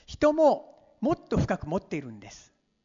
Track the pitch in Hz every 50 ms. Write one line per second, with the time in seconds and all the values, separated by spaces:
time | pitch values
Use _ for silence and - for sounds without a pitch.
0 | _ - - - - 302 302 320 311 277 220 - - - - _ _ _ _ _
1 | 214 285 349 - - - - - - - 139 - - 147 170 196 - - 175 151
2 | 139 120 110 104 104 101 - - - _ _ _ _ _ _ _